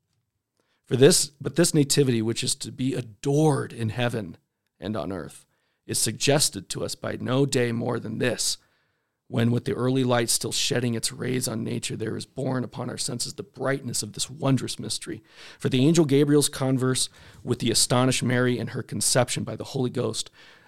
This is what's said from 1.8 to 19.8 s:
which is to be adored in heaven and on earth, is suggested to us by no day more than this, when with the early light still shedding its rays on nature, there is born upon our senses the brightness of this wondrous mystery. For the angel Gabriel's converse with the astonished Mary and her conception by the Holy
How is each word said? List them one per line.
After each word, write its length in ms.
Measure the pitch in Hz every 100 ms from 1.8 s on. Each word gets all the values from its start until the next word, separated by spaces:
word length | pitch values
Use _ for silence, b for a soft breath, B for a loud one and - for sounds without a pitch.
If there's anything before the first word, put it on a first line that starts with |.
| 139 - 131 117
which 240 | 110 113
is 100 | 117 -
to 140 | 113
be 240 | 117 127
adored 760 | - 113 104 139 147 156 131 117
in 160 | 117 110
heaven 480 | 123 120 117 92 - _ _ _ _
and 160 | 92
on 160 | 107 78
earth, 360 | 95 71 - _ _ _ _ -
is 120 | 110
suggested 680 | - 110 - 143 - 101 -
to 160 | -
us 100 | 87
by 220 | - 110 104
no 300 | 110 131 139
day 260 | 127 120
more 260 | 117 117 120
than 200 | 113 110
this, 400 | 123 107 - - _ _ _ _ _ _ _
when 240 | 123 117
with 140 | 120
the 80 | 127
early 320 | - 123 131
light 240 | 127 120 117
still 240 | - 113
shedding 420 | - - 123 123
its 160 | 113 -
rays 380 | 127 120 127 123
on 160 | 113
nature, 320 | 113 117 - 107
there 200 | 107 107
is 100 | -
born 360 | - 123 127
upon 280 | 113 - 123
our 80 | -
senses 340 | - 120 135
the 100 | -
brightness 600 | - - 131 170 120 113
of 100 | 107
this 160 | - -
wondrous 500 | 131 135 127 113 -
mystery. 440 | - - - 170 B B B B
For 120 | 123
the 140 | 127
angel 200 | 139 170
Gabriel's 460 | 151 139 147 147 139
converse 580 | - 131 131 131 127 - B B B
with 160 | - 120
the 120 | 120
astonished 520 | - - 123 127 123
Mary 360 | 123 123 123 120
and 120 | 113
her 120 | 117
conception 600 | - 107 - 135 120 -
by 140 | 104 110
the 80 |
Holy 240 | 110 -